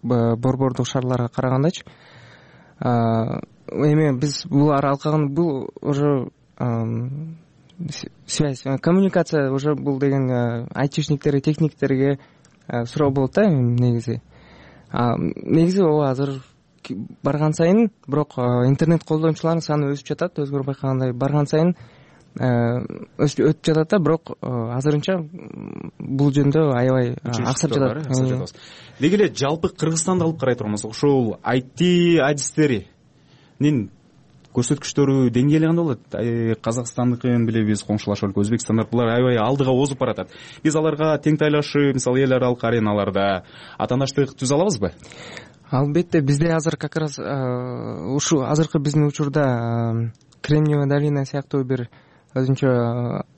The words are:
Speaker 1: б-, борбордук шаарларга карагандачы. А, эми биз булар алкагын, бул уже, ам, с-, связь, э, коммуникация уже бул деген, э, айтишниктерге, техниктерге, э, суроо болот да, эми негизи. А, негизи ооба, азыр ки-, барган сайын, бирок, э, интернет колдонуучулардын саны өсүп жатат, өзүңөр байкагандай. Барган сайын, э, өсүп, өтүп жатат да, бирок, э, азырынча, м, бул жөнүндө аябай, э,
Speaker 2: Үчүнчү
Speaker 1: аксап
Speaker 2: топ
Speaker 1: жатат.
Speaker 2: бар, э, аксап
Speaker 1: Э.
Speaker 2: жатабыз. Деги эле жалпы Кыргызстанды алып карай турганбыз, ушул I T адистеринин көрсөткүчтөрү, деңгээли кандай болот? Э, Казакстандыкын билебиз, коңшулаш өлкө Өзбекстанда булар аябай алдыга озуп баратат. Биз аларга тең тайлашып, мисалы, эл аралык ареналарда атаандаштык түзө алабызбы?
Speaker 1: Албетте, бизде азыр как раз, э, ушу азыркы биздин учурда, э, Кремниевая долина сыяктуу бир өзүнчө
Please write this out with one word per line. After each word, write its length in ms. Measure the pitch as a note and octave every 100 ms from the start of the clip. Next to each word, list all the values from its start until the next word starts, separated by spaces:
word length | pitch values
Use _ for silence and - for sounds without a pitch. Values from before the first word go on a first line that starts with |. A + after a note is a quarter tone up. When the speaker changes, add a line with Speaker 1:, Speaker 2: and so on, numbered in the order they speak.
Speaker 1:
б-, 340 | A#2 B2 A#2 A2+
борбордук 500 | B2+ B2+ C3+ B2 B2
шаарларга 420 | C3 B2+ B2+ A#2+
карагандачы. 560 | - B2+ C3 D3 - - - - - - - - - - _
А, 640 | B2+ A#2 A2+ A2+ A2+ - - _ -
эми 480 | - D3 D3+ D#3 B2+
биз 260 | D3 C#3 -
булар 400 | C#3+ D3 C#3 C#3
алкагын, 420 | C#3 D#3 D#3 D3
бул 340 | C#3 E3+ C3+ - -
уже, 500 | - C#3 D3 C#3 F#2 _ _ _
ам, 800 | B2 A#2 A2+ A2+ B2 C#3 D#3+ E3 - _ _ - E3
с-, 220 | - - - -
связь, 400 | - D3+ C3 -
э, 100 | C3+
коммуникация 760 | - F#3 G3 F#3 E3 D#3+ C#3
уже 240 | C3+ C#3+ C#3+
бул 240 | C3+ C3+
деген, 280 | C#3+ C#3 C3
э, 360 | B2 A#2+ A#2 A#2+
айтишниктерге, 680 | - C#3 - D3 D3 - C#3+
техниктерге, 760 | C3+ D3+ D#3 - C#3 C3+ C3+ C#3 - _ _ _ _
э, 180 | A#2+ A#2
суроо 260 | - C#3+
болот 220 | C#3 C3
да, 100 | -
эми 360 | G#3 D3 A#2+ A#2+
негизи. 400 | B2 A#2 A#2 A#2 - - - - - - -
А, 240 | - A#2+ -
негизи 640 | E2 - - D#3+ E3 F#3
ооба, 300 | F3+ D3+ C#3+
азыр 320 | B2+ C#3 C3+ C3 _ _ _
ки-, 160 | - F#2 - -
барган 300 | C#3 C#3+ D#3
сайын, 360 | D3+ E3 G3+ A#3 _ -
бирок, 280 | C#3 D3 -
э, 320 | B2 B2 B2
интернет 360 | C#3 D#3+ E3
колдонуучулардын 580 | - D#3 D#3+ D#3 E3 E3
саны 280 | D#3+ D3+ C#3+
өсүп 140 | C#3+ -
жатат, 320 | D3+ F3 -
өзүңөр 260 | C#3+ C#3+
байкагандай. 480 | C3+ C#3 C3+ C3 C3
Барган 340 | B2 C#3 D3 C#3+
сайын, 280 | D#3 E3+ F3 - - - - _ -
э, 80 | B2+ A#2+ A#2 B2 - G1+ - _
өсүп, 300 | D3 - B2+
өтүп 160 | D#3
жатат 240 | - D#3 D#3+
да, 100 | G#3
бирок, 380 | D3+ D#3+ - -
э, 60 | - B2 A2+ A#2+
азырынча, 380 | C#3 D3+ D3 F#3+
м, 720 | D3+ F3+ - - G1+ - - -
бул 320 | - C3+ C#3+
жөнүндө 380 | C#3 C#3+ D3 D#3 B2
аябай, 320 | B2+ C3 B2
э, 60 | B2
Speaker 2:
Үчүнчү 240 | - A#2 A2+
Speaker 1:
аксап 220 | C3+ D#3
Speaker 2:
топ 80 | D3
Speaker 1:
жатат. 80 | C3+
Speaker 2:
бар, 100 | B2
э, 100 | D3+
аксап 180 | C3 C3
Speaker 1:
Э. 20 |
Speaker 2:
жатабыз. 260 | B2+ F2+ - - - - -
Деги 140 | D3 G3+
эле 180 | F#3+
жалпы 340 | - C#3 D#3+ F3
Кыргызстанды 520 | - D#3 D#3+ F#3 F#3
алып 160 | E3 E3
карай 160 | B2+
турганбыз, 300 | A#2+ G#2+ G#2
ушул 540 | G#2+ A2 D3 C#3 A#2 -
I 200 | - B2+
T 580 | C3 - F3+ F3 F3 E3
адистеринин 1700 | C3+ D3 - - D3+ A#2 - _ _ _ _ _ _ _ C#3+ D3 G2 - _ _ _ - -
көрсөткүчтөрү, 760 | - B2 C#3+ - - C#3 C3+ B2+
деңгээли 360 | A#2 C#3 D#3 D#3+
кандай 180 | E3
болот? 160 | E3+ A#2+ _
Э, 420 | - A#2 A#2 A2+
Казакстандыкын 920 | A2 - A#2 B2 - B2 A#2+ B2+ A#2+ A2+
билебиз, 360 | A2+ G#2+ G#2
коңшулаш 400 | - G#2 - G2+
өлкө 220 | G2+ F#2+
Өзбекстанда 400 | G2+ A#2 - A2 A2
булар 280 | A#2 A#2 A#2
аябай 200 | B2+ B2
алдыга 360 | G#2+ C#3 C3
озуп 260 | B2+ C#3+ C3+
баратат. 300 | B2 G#2+ F#2 - - -
Биз 140 | D#3+ D#3
аларга 420 | D#3 D3 D#3 D3
тең 200 | D3+ D3+
тайлашып, 560 | D3+ D3 D3 C#3+ C#3+
мисалы, 280 | C3 B2+ B2+
эл 120 | C3+
аралык 280 | B2+ B2 B2
ареналарда 800 | A#2+ A#2 G#2+ G#2 G2 G2 G2 F#2+ - - - -
атаандаштык 580 | G#2+ B2+ C3+ - C#3 -
түзө 180 | B2+
алабызбы? 380 | C#3+ F#3+ C#3+ F#2+ - - - - - - - -
Speaker 1:
Албетте, 500 | B2+ C#3+ D3 F3 E3+
бизде 320 | C3+ C#3+ E3+
азыр 240 | D#3+ D#3+ D3+
как 180 | D3 -
раз, 220 | D#3 C#3
э, 960 | F2 C#3 C3 B2 B2+ B2 A2+ A2+ E2
ушу 280 | C#3 - D#3
азыркы 360 | B2+ D3+ D#3 D#3+
биздин 280 | C#3+ D3 D3
учурда, 340 | C#3 D3 C#3+
э, 680 | C#3 A#2+ A#2 A#2 A#2 A2+ A#2 - _ _
Кремниевая 460 | - D3+ D3+ D3 C#3+
долина 380 | C#3+ D3 C#3+
сыяктуу 400 | C3+ C#3+ C3+ C#3+
бир 240 | B2+ B2+ A#2+ - _ _ _
өзүнчө 920 | C3+ C3 C3+ C#3 B2 A#2 A#2+ A#2+ - -